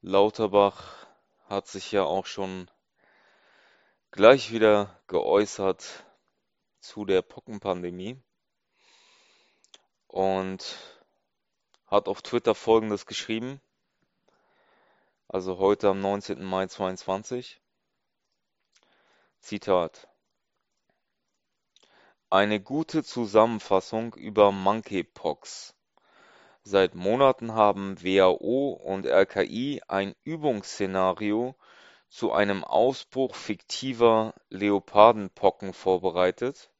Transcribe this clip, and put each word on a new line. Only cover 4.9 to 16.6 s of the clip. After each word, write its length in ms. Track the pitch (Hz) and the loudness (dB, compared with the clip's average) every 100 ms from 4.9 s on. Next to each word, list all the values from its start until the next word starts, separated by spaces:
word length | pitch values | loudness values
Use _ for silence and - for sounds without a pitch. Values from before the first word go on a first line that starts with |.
| - _ | -10 _
geäußert 1000 | 90 - 98 104 - 95 92 - - - _ _ _ _ _ _ _ | -4 2 2 2 -2 -4 -4 -8 -20 -20 _ _ _ _ _ _ _
zu 240 | - - | -20 -12
der 200 | 101 95 | 0 0
Pockenpandemie 960 | - - - 107 101 90 87 90 95 131 _ _ _ _ _ _ _ _ _ _ _ _ _ _ _ _ _ _ _ | -2 -16 -16 -10 -4 -4 -6 -10 -12 -14 _ _ _ _ _ _ _ _ _ _ _ _ _ _ _ _ _ _ _
und 680 | 95 95 95 95 95 - - - - _ _ _ _ _ _ _ _ _ | -4 -2 -2 -6 -10 -12 -16 -20 -20 _ _ _ _ _ _ _ _ _
hat 200 | 101 101 | -2 -2
auf 140 | 101 | -10
Twitter 320 | - 123 117 | -4 -2 0
Folgendes 540 | 107 - 113 110 101 - | -2 2 2 2 -6 -8
geschrieben, 520 | 107 - 113 123 139 _ _ _ _ _ _ _ _ _ _ _ _ _ _ _ _ _ | -12 -8 -8 -8 -14 _ _ _ _ _ _ _ _ _ _ _ _ _ _ _ _ _
also 300 | 95 92 90 | -10 -8 0
heute 320 | 95 101 104 | 2 2 2
am 100 | 98 | 0
neunzehnten 460 | 98 101 - 98 95 | -2 -4 -6 -10 -6
Mai 220 | 95 | -4